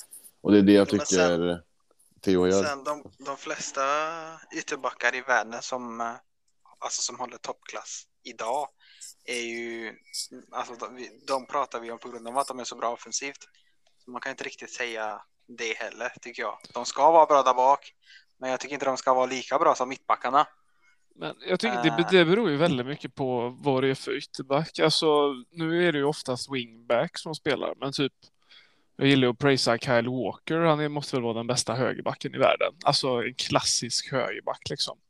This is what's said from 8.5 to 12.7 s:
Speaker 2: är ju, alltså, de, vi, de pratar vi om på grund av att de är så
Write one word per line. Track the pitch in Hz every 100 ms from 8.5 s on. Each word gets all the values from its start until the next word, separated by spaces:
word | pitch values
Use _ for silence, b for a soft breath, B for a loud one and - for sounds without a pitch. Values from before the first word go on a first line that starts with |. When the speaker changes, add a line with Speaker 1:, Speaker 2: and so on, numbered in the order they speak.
| 139 143 _ B B B -
Speaker 2:
är | - 123
ju, | 117 117 117 117 110 - _ - - 127 -
alltså, | 120 123
de, | 117 117
vi, | 127 104 107 -
de | 135 123
pratar | 147 127 120
vi | 117
om | 117
på | 127
grund | 120 117
av | 127
att | 139
de | 127
är |
så | 117